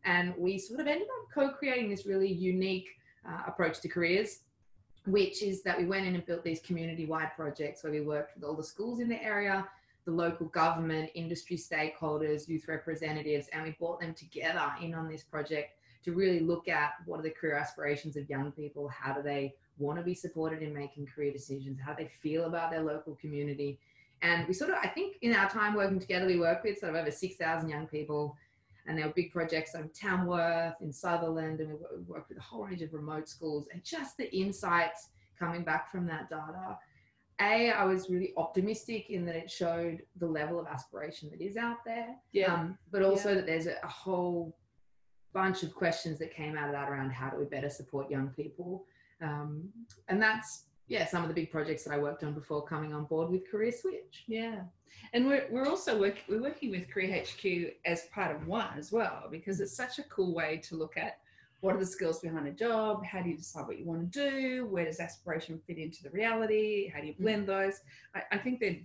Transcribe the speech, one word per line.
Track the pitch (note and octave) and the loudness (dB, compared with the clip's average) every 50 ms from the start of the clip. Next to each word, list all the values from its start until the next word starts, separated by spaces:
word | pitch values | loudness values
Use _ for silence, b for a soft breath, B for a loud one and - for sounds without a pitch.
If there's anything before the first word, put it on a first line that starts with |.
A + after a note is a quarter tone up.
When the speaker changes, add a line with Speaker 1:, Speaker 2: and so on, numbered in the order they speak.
| _ | _
Speaker 1:
and | F#3 F3 F3 F3+ F3+ F3 F3 | 4 4 4 4 2 0 2
we | F3 F#3 G3 F#3+ | 2 2 2 0
sort | F#3 G3+ A3+ C4 | -4 -6 -4 -2
of | D4+ C#4+ | 2 2
ended | D4 E4 G4+ B4 | 2 2 0 -2
up | C5 A#4+ A4 - - | -4 -8 -8 -4 2
co-creating | D4 C#4 C#4 C4+ - - C4+ B3+ B3 A#3+ G#3 | 4 4 4 2 0 0 0 2 2 0 0
this | G3+ F#3+ - | -2 -4 -2
really | G3 F#3+ F#3+ F#3+ G3 | 0 2 4 4 4
unique, | F#3+ E3+ F#3 F#3 F3+ F#3 F#3 F#3+ F#3 F#3 F#3 - - b b b b b b E3 | 2 2 2 2 4 4 2 2 0 -2 -2 -8 -18 b b b b b b -10
uh, | E3+ E3 - - | -8 -6 -6 -6
approach | - - F3+ E3 D#3+ - | 0 2 2 2 2 0
to | - D#3+ | -6 -4
careers, | - F3+ E3+ E3 F3 G3 A3+ - - - - _ _ _ _ - - - - _ - - _ | 0 2 4 6 6 6 4 2 -2 -12 -18 _ _ _ _ -20 -20 -20 -20 _ -20 -10 _
which | G3 F#3+ G#3 G3 F3+ - - | 2 4 6 6 4 2 0
is | G#3+ G3+ F#3+ F#3 - | 0 0 0 0 0
that | F#3+ F3 E3+ | 0 2 2
we | F3+ | 2
went | E3+ F#3+ F#3+ F#3+ | 2 2 2 2
in | F#3 F3+ | 2 2
and | F3 E3+ | 0 0
built | - E3+ E3 - | -2 -4 -2 0
these | E3+ D#3+ D#3+ | -2 -2 -2
community-wide | - - F3+ E3 E3 E3 D#3+ E3 D#3+ D3+ D#3+ D#3+ D#3+ D#3 - | -2 -2 -2 -2 0 -2 -4 -4 -2 -2 0 0 0 -2 -4
projects | - D#3+ D3 C#3+ - D3+ D3 - - - | -4 -4 -4 -2 -2 -4 -4 -4 -4 -4
where | D#3+ | -2
we | D3+ D3+ | 0 0
worked | D3 D3+ D3+ D3 D3 - - | 0 2 0 0 -2 -2 -8
with | - - | -10 -6
all | D3 D#3 | -4 -4
the | D#3 D#3 | -4 -4
schools | - - - G3+ A#3 B3 A#3 | -8 -6 -6 -4 -4 -2 0
in | A#3+ A#3 | 0 0
the | A#3 - - | 0 0 0
area, | G#3+ G#3 G3+ G3+ G3+ G3 G3 G3 B B B B B B B _ | 0 0 2 2 4 2 2 0 B B B B B B B _
the | - | 0
local | E3 E3+ E3+ E3 E3 - E3 D#3+ | 2 2 2 2 2 0 -4 -2
government, | - F3 D#3+ E3 E3+ E3 E3 E3 D#3+ D#3 D#3 D#3 - | 2 4 4 4 4 2 0 0 2 0 0 -2 -4
industry | E3+ E3+ E3 E3+ E3 - - F3 E3+ | -6 -4 -4 -4 -6 -4 -6 -6 -6
stakeholders, | - - E3+ D#3 D3+ D#3 D#3 - D#3+ D#3 D3+ D3+ D#3 D3+ D3+ D3 D3 - | -4 -2 0 0 0 0 -2 -2 -2 0 0 2 2 2 0 0 0 -2
youth | E3 D3+ - - | -4 -4 -2 -2
representatives, | D#3+ D#3 - - E3 D#3+ D#3+ D#3 D#3 D#3 - - D3 C#3+ C#3+ - | -4 -4 -2 -4 -4 -2 -2 -2 -2 -2 0 2 2 2 0 -2
and | - D#3+ D#3+ | -6 -6 -4
we | D#3+ D#3 _ | -6 -6 _
brought | E3+ E3 E3+ E3+ | -4 -4 -2 -2
them | E3+ E3 D#3+ | -4 -6 -6
together | - - - - D3 - D#3+ E3 E3+ D3+ C#3+ C#3+ - | -8 -12 -12 -10 -2 0 0 2 2 0 0 -2 -2
in | F3 E3 E3 | -4 -4 -4
on | E3 D#3 D#3+ | -4 -4 -4
this | D#3 D#3 - | -6 -8 -12
project | _ - D3+ D3 D3 D#3+ D3+ D3 - - b b b b b _ | _ -4 -4 -2 0 0 -2 -2 -4 -10 b b b b b _
to | F3 | -2
really | E3+ F3 F#3+ F#3+ F3+ E3+ | 2 4 6 6 6 6
look | D#3+ D#3+ E3+ E3+ - - | 4 4 2 2 2 0
at | E3+ D3+ D3 D3 - - F3 | 2 4 4 2 0 -4 -8
what | E3 E3+ D#3 | -6 -6 -4
are | D#3 | -4
the | D#3+ | -4
career | D#3 - - D#3+ D3 | -4 -2 -2 0 2
aspirations | C#3+ D3+ C#3+ - - D#3 C#3+ D3 C#3+ - D#3 C#3+ | 2 0 -2 -4 -4 0 0 0 0 -2 -6 -6
of | D3 C#3 C#3 | -6 -4 -2
young | C#3 C3+ C#3 D3 | -2 -2 -2 -2
people, | C#3 - D3+ C#3+ C#3+ C#3+ C#3+ C#3+ | -4 -6 -8 -8 -6 -6 -6 -6
how | C3 - C3 C3+ C3+ | -6 -6 -4 -4 -2
do | C#3 | -2
they | C#3+ D3 C#3+ C#3 C#3 C#3 C3+ b b b b - | -2 0 0 0 -2 -2 -6 b b b b -2
want | C#3+ C#3+ D3+ F3 | -2 0 0 0
to | E3+ | 0
be | F3 F3+ | -2 -2
supported | - - F3 - D#3+ D#3+ D#3+ D#3 D#3 | -2 -4 -8 -4 -2 -2 -2 -2 -2
in | D#3 D3+ D3 | -4 -4 -4
making | D3 C#3+ C3+ - D3 C#3+ C#3 | -4 -6 -8 -8 -8 -10 -10
career | - - D3 C#3+ | -6 -2 -2 -2
decisions, | C#3 C#3 C3+ - C3+ C#3 C3+ C3+ C3+ C3 | -2 -2 -6 -6 -6 -6 -4 -6 -8 -6
how | C3 D3 D3 | -6 -6 -6
do | - D#3+ | -6 -8
they | - - - | -10 -10 -6
feel | - D#3 D3+ D#3+ E3+ | -4 0 0 2 2
about | E3 E3+ E3+ E3+ - | 2 0 0 0 0
their | E3 D#3+ | 0 0
local | D#3 D#3 D3+ D#3 - - D3 | 0 0 0 -2 -4 -8 -12
community. | - - D3+ D3 C#3+ D3 D3 C#3+ C#3 C#3+ C#3+ C#3 - b b b b b b b b | -8 -8 -6 -4 -2 -2 -2 -2 -2 -2 -4 -4 -6 b b b b b b b b
And | - E3+ E3+ E3+ - - | 2 2 4 4 2 0
we | F#3 | 0
sort | - C#4+ E4 | 0 2 0
of, | F#4+ - - | 2 2 0
I | - | -2
think | - - F#4+ G4 - - | -2 -2 -4 -4 -4 -2
in | - A#3 A#3 | 2 4 6
our | G3+ G3 G3 | 6 4 4
time | G3 A3 G#3 G#3 G#3 | 4 2 2 4 4
working | G#3 G3 G3 G3 F#3 | 4 4 4 4 2
together, | F3+ - F#3 F3+ F#3 F#3+ | 2 2 2 2 4 6
we | F3+ F3 | 6 6
worked | E3+ E3 E3+ E3+ - | 6 6 4 4 2
with | A3 G3+ - | 0 -2 0
sort | - F3 D#3 | -2 -2 0
of | E3 | 0
over | D#3+ D3 | 0 0
six | D3 - - F3+ - - | -2 -2 -4 -4 -4 -2
thousand | F3 D#3+ E3 E3 D#3+ D#3+ | 0 0 0 0 0 -2
young | D3+ D3 D#3+ D#3 | -2 -4 -4 -4
people, | - D3+ D#3 D3+ D3+ D3 D3 D3 C#3+ b b b b b b b b b b D3 | -4 -4 -4 -2 0 0 0 -2 -4 b b b b b b b b b b -4
and | D#3 D#3+ | -2 0
there | D#3 | 0
were | D#3 D#3 | 0 2
big | - F3 E3 | 2 0 2
projects | - F3 E3 D#3+ E3 D#3+ D#3+ - - | 2 0 0 2 2 0 0 -2 -6
in | E3 D#3 D#3 | -8 -8 -10
Tamworth, | - - - G3+ F#3 F#3 F3+ F3 F3 F3 E3 E3+ E3+ E3 E3 E3+ E3 - | -10 -6 -2 0 2 2 4 4 4 4 4 4 4 2 2 0 -2 -6
in | - D#3 | -8 -8
Sutherland, | C#3+ - - F3+ E3+ E3+ E3+ E3 D#3+ D#3+ D#3+ D#3+ D#3 D#3 | -8 -4 0 2 2 2 2 2 0 0 0 -2 -2 -2
and | D#3 D#3 | -4 -4
we | D3+ | -6
wo-, | D3+ E3+ - - - F3+ F3 | -10 -10 -10 -10 -10 -10 -10
worked | E3+ - - - | -10 -12 -12 -12
with | B2+ B2+ | -14 -16
a | |
whole | B2+ - - A#3 G#3 | -14 -14 -10 -10 -8
range | G3 F#3 - | -6 -6 -6
of | E3 D3+ D#3+ | -6 -6 -8
remote | D3+ D3 D3+ D#3 D#3 D#3 D3+ | -8 -8 -6 -6 -6 -6 -8
schools, | - - E3+ D#3 D3+ D3 D3 - | -12 -8 -4 -2 -2 -2 -4 -6
and | - F3 - | -12 -12 -10
just | - - E4 C#4 C4 - - | -6 -6 -6 -6 -6 -6 -8
the | E3 - - | -8 -4 0
insights | F#3+ F#3+ G3 F#3+ - - F3+ E3+ E3+ E3+ E3 - - - - b b b b b - | 0 0 0 -2 -2 0 4 6 6 6 4 2 -6 -14 -18 b b b b b -6
coming | F3 E3+ E3 F3 E3+ | -4 -2 -2 -2 0
back | D#3+ D#3 E3 - - | 0 0 0 0 -2
from | - F#3+ F3 E3+ | -4 -2 -2 -2
that | D#3+ D3+ C#3+ - | -2 -4 -6 -6
data. | D#3+ D#3 D#3 D#3 D#3+ F3+ F#3 F#3 G3 - b b b b b b b b b b _ - | -8 -8 -8 -8 -10 -8 -8 -8 -10 -10 b b b b b b b b b b _ 2
A, | G3+ G#3 G#3+ A3+ A#3 A#3 | 4 6 6 6 6 6
I | A3 G3+ G3 | 6 6 6
was | F#3+ F#3+ F#3 F#3 - | 6 6 4 2 2
really | F3+ F3+ F#3+ - - - | 2 2 2 0 0 0
optimistic | E3 E3 - F#3 F#3 G#3 A3 A3+ - - A#3 G#3+ G3 - | 0 2 4 2 4 4 2 -2 -2 -4 -4 -4 -4 -2
in | A3 F#3 F3 | -4 -2 -2
that | F3 E3 | 0 -2
it | E3 F3+ G3 | -4 -4 -6
showed | - - F3+ E3+ E3+ E3+ E3+ E3+ E3 E3+ - _ _ F3+ | -4 0 0 2 2 2 0 0 -2 -4 -8 _ _ -4
the | E3+ E3 | -2 0
level | D#3+ D3+ D3+ D#3 E3+ E3+ | 2 0 0 0 0 -2
of | D#3+ D#3 | -4 -4
aspiration | D3 C3+ - - - - - D#3 - - - D3 | -6 -8 -8 -8 -10 -8 -8 -8 -8 -10 -12 -12
that | D#3 - | -10 -6
is | D#3+ G3 G3+ A3+ | -6 -4 -2 0
out | A#3 A#3 A#3 A#3 - | -2 -2 -2 -4 -6
there, | A3+ A3+ A#3 A#3 A#3 B3+ C4 _ _ | -6 -6 -6 -6 -8 -10 -14 _ _
Speaker 2:
Yeah. | _ G3 F#3+ F#3+ F3 | _ 4 4 4 4
Speaker 1:
um, | E3+ D#3+ E3 F#3+ - - - | 2 0 -2 -4 -8 -12 -4
but | - G3 | 2 6
also | F#3+ G3 G3 G3 G3+ G#3 | 6 8 6 6 6 4
Speaker 2:
Yeah. | G3 | 4
Speaker 1:
that | F#3+ F3 - | 4 4 4
there's | D#3+ E3 D#3+ E3+ | 2 2 2 0
a, | - - - | -2 -4 -6
a | E3 | -8
whole | - - - F#3 F#3 F3+ F3+ F3+ F3 E3+ E3+ E3 E3 _ _ _ _ _ - _ _ _ _ _ _ - - - - | -8 -8 -4 -2 0 2 2 2 2 0 -2 -4 -8 _ _ _ _ _ -20 _ _ _ _ _ _ -20 -20 -8 0
bunch | F#3+ F#3+ F#3+ F#3 F#3+ - | 2 2 4 2 2 -2
of | D#3+ - | -6 -2
questions | - F#3 E3+ E3 - - E3+ D#3 D3+ | 2 2 4 4 2 -2 -4 -4 -4
that | D#3+ D#3 - | -6 -8 -6
came | - D3+ D3+ D#3 | -6 -6 -4 -2
out | D3+ D3 C#3+ | -2 -2 0
of | C#3+ | 0
that | C#3 C#3 C#3 | 0 0 -2
around | C#3+ C3+ C3+ C3+ | -2 0 -2 -2
how | B2+ B2 C3 C3+ | -2 -2 -4 -4
do | - - | -2 -2
we | C#3+ | -2
better | C#3+ - C3+ C3+ C#3+ | -2 -2 -2 -2 -2
support | C#3+ - C#3 - - C#3 C3+ C#3 | -4 -6 -12 -4 -4 -4 -2 0
young | D3 C3+ C3+ C#3 | 0 0 0 -2
people. | C3 - D3+ D#3+ - - F3 F3 F#3 F#3+ B B B B B B B B | -2 -4 -6 -6 -6 -8 -6 -6 -6 -8 B B B B B B B B
Um, | E3 D3+ D3 D3 D3 D3+ D3 D3+ E3 G3 G#3+ A#3 A#3 - - - _ - | -6 -4 -4 -4 -4 -4 -6 -6 -8 -10 -12 -14 -16 -16 -18 -20 _ 0
and | F3+ G3+ | 2 4
that's | A3 A3 A3 A3 - - - - - _ _ - - - | 6 4 4 2 -2 -8 -12 -14 -16 _ _ -20 -10 -4
yeah, | - G#3+ E3 D#3+ | 0 0 0 2
some | - F3 E3+ | 2 0 0
of | D#3+ | 2
the | D#3+ | 0
big | F3 D#3+ D#3+ | 0 -2 0
projects | - D#3+ D3+ D#3 D#3 D3+ - | 0 -2 0 0 -2 -4 -2
that | - D3+ | -2 0
I | C#3+ | 0
worked | D3 C#3+ D3 - - | 0 0 -2 -2 -4
on | D3+ D3 | -4 -4
before | D3+ C#3+ - D3+ D3 D3 | -4 -4 -4 -4 -4 -2
coming | - D#3+ D3+ D3+ D3+ D3+ | -2 -4 -4 -4 -4 -4
on | D3+ D3+ | -4 -4
board | D3 D#3+ D#3+ E3 E3 | -2 0 0 2 2
with | F3+ F#3 F#3 - | 2 0 -2 -2
Career | - G#3 G#3+ A#3+ | -2 0 0 0
Switch. | A#3 - - F#4+ F#4 - - - - - - - | 0 0 -2 -4 -4 -4 -10 -12 -18 -20 -8 -4
Speaker 2:
Yeah. | A3 A3 A3+ A3+ A3 G3+ F#3 F3+ - _ _ B B B B B B | -4 -2 -2 -4 -4 -6 -8 -10 -14 _ _ B B B B B B
And | A#3+ B3 | 4 6
we're, | C4+ C#4 C4+ C4+ - | 6 6 4 4 2
we're | A3 B3 C4 | 0 2 2
also | C#4+ E4 F#4+ - - A#3+ G#3+ | 4 2 2 2 2 4 4
work-, | G3 G3+ G3+ - - - | 4 4 2 0 -4 -2
we're | G3 A3 | 0 0
working | B3 C#4+ D#4 - - A#3+ | 0 -2 -4 -2 -4 -4
with | G3 F3+ F3+ - | -2 -4 -4 -4
Career | - G3+ F#3 F#3+ G3 | -2 0 0 2 0
H | D#3+ - - - - | 0 -2 -4 -10 -2
Q | - G3 F3+ F3 E3+ D#3 - - _ | 0 0 2 2 0 -2 -4 -4 _
as | E3+ E3+ E3+ - - - | 0 0 0 -2 -8 -4
part | G#3 F#3+ E3 D#3 | -2 0 0 0
of | D3+ D#3+ | -2 -4
One | D#3+ F#3 A#3 G#3 F#3 - C#3 | -2 0 0 0 -2 -4 -8
as | D3+ - | -8 0
well, | G3 A3+ A3 F3+ D3+ - - - | 2 2 2 2 -2 -4 -10 -10
because | D3 E3 F3 - F#3+ E3 | -10 -10 -4 -4 -2 -2
it's | G3 G3 - - B3 | -2 -2 -2 -6 -6
such | B3+ B3 - | -6 -6 -8
a | C#4+ | -10
cool | - - - F#3+ F3+ E3+ | -8 0 2 2 2 4
way | E3 D#3+ D#3 D#3 E3 - - | 2 0 0 0 -4 -6 -8
to | F3 | -4
look | D#3+ D#3 D#3 - - | -4 -4 -4 -4 -4
at | D#3+ - - - b b b b b b b b | -4 -4 -6 -10 b b b b b b b b
what | - F#3+ F#3 F#3+ | 2 2 4 4
are | |
the | F#3+ | 2
skills | F#3 - - F#3+ E3 D#3+ D#3+ | -2 -2 -2 0 0 0 0
behind | - E3 D#3+ D#3+ D3 C#3+ | -2 -4 -4 -2 -4 -4
a | |
job, | C#3 - A3 A#3 A3+ A3 A3 G#3+ G#3+ G3+ G3+ | -2 0 0 2 2 4 4 2 2 0 -2
how | F3+ - F#3+ | -4 -4 -2
do | F3+ F3 | 0 0
you | D#3+ D#3 | -2 -2
decide | - - - D#3+ C3+ - | -4 -10 -8 -8 -6 -6
what | - - | -6 -6
you | - | -4
wanna | E3+ E3 E3 E3+ | -4 -2 -2 -2
do, | F3 F3+ C#4 C#4+ C#4 C4+ C4+ C4 C4 B3+ B3+ B3 A3 | -2 0 2 2 2 2 2 0 0 0 0 -2 0
where | F#3+ F3 E3+ | 0 0 0
does | D#3+ D#3 E3 | 0 0 -4
aspiration | E3+ E3 - - _ F3+ D#3+ E3 - - D#3+ D#3+ - | -6 -8 -8 -10 _ -4 -4 -2 -2 -6 -10 -10 -8
fit | - E3+ D#3+ | -10 -8 -6
into | D#3+ D#3 E3 - - | -6 -8 -8 -10 -14
the | C#3+ | -6
reality, | D#3 F#3+ A3 A3+ A3+ A3 A3+ G#3+ G#3+ G#3+ G#3+ G#3+ G#3+ G3+ G3 F#3 - | -2 0 2 2 2 2 2 4 4 4 4 4 2 2 0 -2 -4
how | D3 | -6
do | D3 D#3 | -6 -8
you | D3+ | -6
Speaker 1:
Mm. | - | 0
Speaker 2:
blend | F#3 A3 A3 G#3 G3+ G3 | 2 2 4 4 2 2
those? | G3 G3 G3 F#3+ G3 - B B B B B B B | 2 2 2 2 0 -2 B B B B B B B
I, | G3 - - G3+ | -10 -4 -2 -2
I | G3+ | 0
think | - B3+ B3+ B3 | 0 0 0 2
they're, | A3+ G3 F3 D3+ - | 2 0 0 0 -6